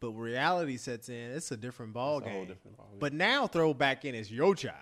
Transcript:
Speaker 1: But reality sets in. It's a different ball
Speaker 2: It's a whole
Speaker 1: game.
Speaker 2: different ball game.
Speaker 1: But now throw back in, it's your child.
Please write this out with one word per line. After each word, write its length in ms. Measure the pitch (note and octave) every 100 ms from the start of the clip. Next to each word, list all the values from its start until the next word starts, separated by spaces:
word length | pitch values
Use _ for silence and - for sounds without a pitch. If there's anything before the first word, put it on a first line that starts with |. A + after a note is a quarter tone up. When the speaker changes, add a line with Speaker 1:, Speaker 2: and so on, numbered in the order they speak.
Speaker 1:
But 100 | A#2+
reality 640 | A2 A#2 B2 D#3 F3+ D#3 B2
sets 320 | C#3 A#2 B2+
in. 240 | A#2+ A#2+
It's 220 | C#3+ -
a 40 | A#2+
different 360 | B2 - A2+
ball 240 | A2+ C3+ D3
Speaker 2:
It's 100 | A2+
a 40 |
whole 80 | G2
Speaker 1:
game. 80 | F#2
Speaker 2:
different 260 | F#2 - -
ball 120 | -
game. 100 | G2+
Speaker 1:
But 140 | -
now 340 | D3+ G3+ C#4 A3+
throw 260 | E3+ D#3+
back 300 | C3 C#3+ C3
in, 100 | C#3+
it's 160 | A#2 G2+
your 260 | A#2 F#3 F3+
child. 200 | A#2+ D2